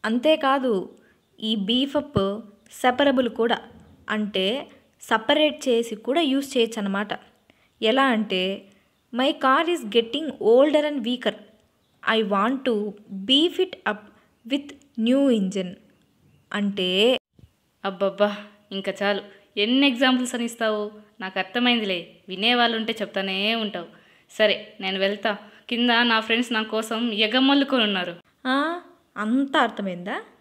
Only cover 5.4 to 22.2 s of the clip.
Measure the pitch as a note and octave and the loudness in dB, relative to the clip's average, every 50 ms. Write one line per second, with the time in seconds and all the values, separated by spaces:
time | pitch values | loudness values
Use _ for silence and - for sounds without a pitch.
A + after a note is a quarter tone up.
5.4 | D4+ D4+ C#4 D4 - C4 A#3+ A3+ A#3 A#3 A3 G#3 - A#3+ C#4 E4+ E4 C4+ C4 C#4 | 4 2 0 -2 -2 0 0 0 0 -4 -8 -8 -4 -2 0 0 2 2 0 -2
6.4 | C#4 - - B3+ A3+ A3+ A3+ A3 G3+ G3 G3 G3 G#3 G3+ - - - _ _ _ | -2 -2 0 0 0 0 0 -6 -4 -2 -2 -4 -4 -6 -8 -12 -12 _ _ _
7.4 | _ _ _ _ _ _ _ _ A3+ A3 A#3+ C4+ C#4 C4+ A#3 G#3+ G#3+ G#3 G3 F#3 | _ _ _ _ _ _ _ _ 0 2 4 4 4 4 2 0 0 -2 -2 -2
8.4 | F#3 F#3+ G3 G3 - - _ _ _ _ _ _ _ _ - A#3 B3+ C#4+ D4+ D4 | -2 -2 -4 -6 -10 -20 _ _ _ _ _ _ _ _ -4 -2 0 0 0 0
9.4 | - C4 C4 D4+ E4 E4 F4 D#4 B3 G#3 G#3 A#3 A3+ A3+ - C#4+ D#4+ C#4+ - - | 2 2 4 4 2 0 -2 -4 -4 0 0 0 0 0 -6 -6 -6 -6 -8 0
10.4 | - G#3 A#3 B3+ C#4 D#4 C#4+ D4+ D4 D4+ D4 C#4 G#3 A#3 B3 B3 - A3 G3+ - | 4 6 6 8 6 6 4 2 2 0 -4 -4 -4 -4 -4 -2 -2 -4 -4 -4
11.4 | - - _ _ _ _ _ _ _ _ _ _ - - A3+ A3 A3 F#3+ G3+ G3 | -20 -20 _ _ _ _ _ _ _ _ _ _ -2 0 0 0 0 0 0 0
12.4 | G3+ A#3+ C4+ C4 - C4 A3+ G#3 G#3 G#3 G3 - - - G3 F#3+ G3 G3+ C4 C#4+ | 0 0 -2 -2 -2 -2 -2 0 -2 -6 -8 -12 -16 -14 -12 -10 0 2 2 4
13.4 | D#4+ F4 - - F#4 F#4 - - _ - G#3 G#3 - - _ _ _ _ _ _ | 4 2 0 -2 -4 -4 -4 -6 _ -4 -4 -4 -10 -20 _ _ _ _ _ _
14.4 | _ A3+ C4+ C#4+ C#4+ - - - _ _ _ A3+ A3 A#3 B3+ C#4 C#4 C#4 A#3+ G#3+ | _ -4 -4 -4 -4 -8 -20 -20 _ _ _ -2 0 2 4 4 4 4 4 2
15.4 | F#3+ F#3 F#3+ G3 F3+ F3+ F#3 - _ _ _ _ _ _ _ _ _ _ _ _ | 0 -2 -2 -4 -6 -6 -10 -16 _ _ _ _ _ _ _ _ _ _ _ _
16.4 | _ _ - G#3 G3+ G3+ G3 G3+ F#3 F3+ F3+ F#3+ G#3+ B3 B3+ - _ _ _ - | _ _ -4 -2 -2 -2 -2 -2 -2 0 2 4 4 4 2 0 _ _ _ -20
17.4 | - _ _ _ _ _ _ _ - G3 F#3+ F3+ G3 F#3+ F#3+ G3 G#3 G#3 G3+ - | -20 _ _ _ _ _ _ _ -8 -8 -4 -2 -2 -2 0 0 0 0 0 -6
18.4 | - - _ _ _ _ G3 G3 F#3+ G3 F#3+ - G3+ G3+ G3+ G3 - - - - | -14 -20 _ _ _ _ -10 -8 -6 -8 -6 -4 -2 -2 -2 -4 -6 -12 -20 -20
19.4 | _ _ _ - G3+ A3+ B3+ C4+ C#4+ C#4 A#3+ A#3 C4+ C4 B3+ B3 B3+ A#3+ - A#3 | _ _ _ -2 0 2 4 4 4 2 2 4 2 2 4 2 -2 -4 -4 -4
20.4 | A#3 A#3 A#3 - A3+ A3 G#3+ G#3 G#3 G#3 G#3 - - _ _ _ F#3+ F#3+ - F#3+ | -6 -6 -4 -4 -2 -2 -2 -2 -4 -6 -10 -16 -20 _ _ _ -14 -6 -6 -6
21.4 | F#3 - - A#3+ B3 B3 A#3+ A3+ G#3+ G3 F#3 F3 E3+ - - - | -6 -4 -2 0 2 2 2 2 0 -2 -4 -6 -6 -12 -20 -20